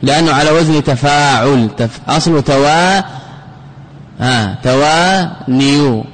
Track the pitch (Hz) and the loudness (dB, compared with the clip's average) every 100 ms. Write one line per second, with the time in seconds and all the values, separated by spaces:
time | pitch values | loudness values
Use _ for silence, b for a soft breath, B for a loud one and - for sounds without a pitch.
0 | 131 147 165 139 151 156 165 156 143 131 | 0 2 2 2 2 2 2 0 0 0
1 | 139 143 143 131 120 139 113 104 117 - | 0 2 2 2 2 2 0 -2 -6 -6
2 | - 143 156 160 135 139 143 156 180 190 | -4 -2 0 0 2 2 2 2 2 0
3 | 190 B B B B - - - - - | -2 B B B B -20 -20 -20 -20 -20
4 | - - 117 127 107 98 127 131 147 160 | -20 -6 -2 0 -2 -4 -2 2 2 2
5 | 180 190 175 - - 127 139 143 147 117 | 2 0 -2 -6 -4 0 2 2 2 0
6 | 110 | -6